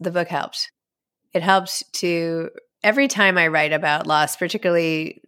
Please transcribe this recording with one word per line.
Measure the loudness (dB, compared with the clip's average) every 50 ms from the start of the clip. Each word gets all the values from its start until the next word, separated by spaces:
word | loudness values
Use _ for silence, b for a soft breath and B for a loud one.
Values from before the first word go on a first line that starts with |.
the | -8 -4
book | -2 -2 -4 -2
helped. | -4 -6 -6 -6 -8 -10 -10 -10 _ _ _ _ _ _ _ _ _ _ _ _ -4
It | -2
helped | 2 2 2 2 2 -2 -10 -10 -10 _ -8
to, | -4 -4 -2 -2 -2 -2 -2 -4 -6 -6 -8 -12 -18 _ _ _ 0
every | 0 2 4 4 2 2
time | 2 2 4 4 4
I | 4 2 4
write | 4 2 2 2 0
about | 0 0 0 0 0 0
loss, | 0 2 2 2 0 -2
particularly | -4 -4 -4 -4 -2 0 0 2 2 0 0 -2 -4 -6 -8 -12 -16 _